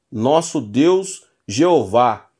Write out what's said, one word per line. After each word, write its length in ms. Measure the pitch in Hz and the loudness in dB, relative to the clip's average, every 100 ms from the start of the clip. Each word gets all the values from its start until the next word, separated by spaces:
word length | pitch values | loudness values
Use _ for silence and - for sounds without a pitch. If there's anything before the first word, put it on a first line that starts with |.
| _ | _
Nosso 480 | 107 120 160 160 156 | -4 0 0 0 -8
Deus, 640 | 107 113 160 185 190 - _ _ - | -6 0 2 2 -2 -14 _ _ -12
Jeová, 800 | 104 175 160 98 113 123 104 - _ | 0 2 2 2 2 2 0 -10 _